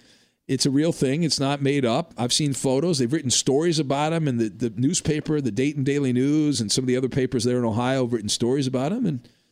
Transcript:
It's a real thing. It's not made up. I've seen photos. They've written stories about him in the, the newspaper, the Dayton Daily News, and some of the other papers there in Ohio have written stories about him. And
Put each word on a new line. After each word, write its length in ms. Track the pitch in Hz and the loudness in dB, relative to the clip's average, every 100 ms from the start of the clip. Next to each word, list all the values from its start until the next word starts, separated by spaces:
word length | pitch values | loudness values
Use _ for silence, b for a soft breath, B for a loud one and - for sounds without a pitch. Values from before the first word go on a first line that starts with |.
| b b b b - | b b b b -4
It's 200 | 131 147 | 0 2
a 20 | |
real 220 | 135 165 | 2 2
thing. 320 | - 135 147 | 2 0 2
It's 160 | 160 - | 0 0
not 200 | 139 143 | -2 0
made 260 | 135 143 120 | 0 2 2
up. 280 | 131 165 - | 0 -4 -6
I've 180 | 123 | -2
seen 200 | - 147 | 0 -2
photos. 460 | 131 139 135 170 135 | -2 0 0 0 0
They've 120 | 120 | 0
written 200 | 160 131 | 0 -2
stories 480 | - - 135 175 160 | -2 2 2 2 0
about 340 | 135 139 151 | 0 0 0
him 140 | 165 147 | 0 0
in 100 | 117 | 0
the, 120 | 110 | -2
the 200 | 113 120 101 | -2 -6 0
newspaper, 680 | 135 - - 151 151 151 | 0 0 -2 -2 0 -2
the 80 | 127 | 0
Dayton 340 | 101 139 151 | 0 -2 0
Daily 300 | 135 143 131 | 0 0 2
News, 480 | 123 139 151 151 127 | 2 2 2 2 0
and 100 | 104 | 0
some 120 | - | 0
of 40 | 127 | 0
the 100 | 123 | 0
other 120 | 131 | 0
papers 360 | 139 131 123 120 | 0 0 0 0
there 120 | 123 | 0
in 80 | 117 | 0
Ohio 380 | 104 123 135 | 0 0 0
have 100 | 120 | 0
written 160 | 117 104 | -2 -4
stories 380 | - 117 143 127 | -2 0 0 0
about 240 | 123 139 | -2 -2
him. 160 | 226 202 | -2 -2
And 200 | 127 - b b | -4 -8 b b